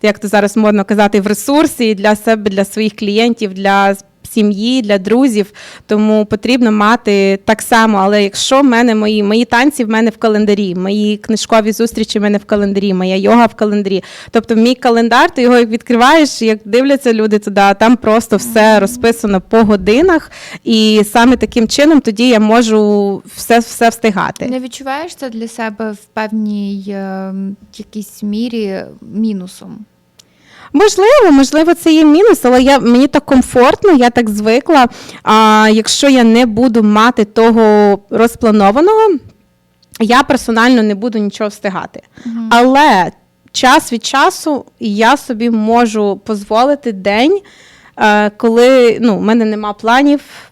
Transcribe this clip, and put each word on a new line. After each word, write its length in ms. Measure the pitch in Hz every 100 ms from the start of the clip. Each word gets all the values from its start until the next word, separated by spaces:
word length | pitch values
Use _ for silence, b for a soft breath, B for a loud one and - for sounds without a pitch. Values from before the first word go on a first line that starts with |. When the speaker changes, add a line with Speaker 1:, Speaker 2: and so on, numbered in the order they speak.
Speaker 1:
як 180 | 214 202
то 80 | 208
зараз 300 | 208 202 226
модно 280 | 214 208 190
казати, 360 | 208 208 208
в 60 | 196
ресурсі 680 | 208 - 285 320 - 226 202
для 200 | 208 214
себе, 340 | 233 220 208
для 160 | 196 196
своїх 300 | - 220 208
клієнтів, 580 | 208 208 233 233 208
для 420 | 190 196 196 196 196 _ _ -
сім'ї, 480 | - 208 196 226 262
для 160 | 208 202
друзів, 540 | 190 233 269 214 196 B B B _
тому 380 | 208 214 214 208
потрібно 460 | 208 - 254 233
мати 680 | 214 208 240 - 202 196 196 -
так 160 | 214
само. 360 | - 233 220 202
Але 260 | 190 208
якщо 380 | 202 - - 262
в 20 |
мене 320 | 277 233 247 220
мої, 280 | 214 214
мої 220 | 202 220 240
танці 380 | 233 277 277
в 60 | 220
мене 200 | 220 226
в 80 | 208
календарі, 580 | 226 214 214 202 196 180
мої 420 | 185 208 208 208
книжкові 540 | - 220 - 226 214
зустрічі 480 | 202 233 - 220 214
в 20 |
мене 160 | 208 208
в 80 | -
календарі, 480 | 208 202 196 202
моя 220 | 185 185 185
йога 300 | 196 233 226
в 80 |
календарі. 500 | - 214 208 190 190 B B B
Тобто 240 | 233 220 226
мій 200 | 233 254
календар, 560 | 254 233 233 233 339
ти 100 | 294
його 160 | 240 247
як 120 | 240
відкриваєш, 720 | 233 - 233 247 320 294 -
як 180 | 220 214 214
дивляться 480 | 226 269 269 254
люди 260 | 226 214 208
туди, 220 | 208 202
а 120 | 196
там 240 | 202 220 247
просто 400 | 220 220 - 202
все 340 | 240 226 220
Speaker 2:
Мгм. 100 | 214
Speaker 1:
розписано 600 | 202 240 233 233 214 190
по 220 | - 226
годинах. 680 | 214 208 190 226 370 320 - B B B
І 380 | - 226 220 214 208
саме 260 | 240 240 247
таким 300 | 226 - 226
чином 340 | - 294 311
тоді 280 | 233 202 247
я 100 | 220
можу 840 | 214 226 226 214 208 208 202 196 - -
все, 240 | - 233
все 300 | 226 - 233
встигати. 560 | 226 220 190 160 - 214
Speaker 2:
Не 140 | 254
відчуваєш 560 | 254 - 269 277 339 -
це 140 | 262
для 180 | 226 226
себе 440 | - 220 208 220
в 60 | 208 _
певній, 720 | - 220 220 214 208 202 202 190
ем, 680 | 196 196 190 190 190 196 202 - -
якійсь 460 | 214 214 202 -
мірі 600 | 208 208 240 233 208 190 - 73
мінусом? 840 | - 190 220 196 180 - 185 165 208 _ _ _ b b b b b
Speaker 1:
Можливо, 580 | 285 415 403 403 587 403
можливо, 420 | 277 269 302 320
це 200 | 330 339
є 120 | 311 311
мінус, 400 | 302 440 359 247
але 160 | 254
я, 160 | 262 277
мені 280 | 226 240 285
так 180 | 294 -
комфортно, 680 | 262 - 254 247 - 403
я 180 | 302 240
так 200 | 240 220
звикла. 580 | 208 214 233 - 311 240 B B B
А 440 | - 220 220 214 214
якщо 380 | 220 214 - 285
я 140 | 262
не 220 | 226 226 247
буду 380 | 214 254 226
мати 420 | 214 208 220 247 208
того 760 | - 226 226 220 214 208 196 _
розпланованого, 1000 | 226 233 - 226 214 196 226 359 440 440 302 - _ _ _ _ _ _ -
я 240 | 220 240
персонально 600 | 277 262 - 226 240 254
не 120 | 220 202
буду 240 | 240 220
нічого 280 | 208 - 208
встигати. 540 | 202 208 185 - - _ B 240
Speaker 2:
Мгм. 220 | 226 226
Speaker 1:
Але 600 | 233 247 269 302 208 165 - _ _ _
час 420 | - 254 302 -
від 120 | 226 -
часу 600 | 269 320 - 320 277 - _
я 380 | 226 202 220 -
собі 320 | - 220 240
можу 720 | 226 214 233 240 214 202 196 -
дозволити 640 | 214 202 214 262 285 240
день, 480 | 196 196 208 269 392 b b b b b -
е, 320 | 214 208 208 208
коли, 600 | 233 226 247 262 240 208
ну, 160 | 233 185
в 40 |
мене 240 | 190 233 220
нема 280 | 214 208
планів 460 | 202 220 247 285 285 - - -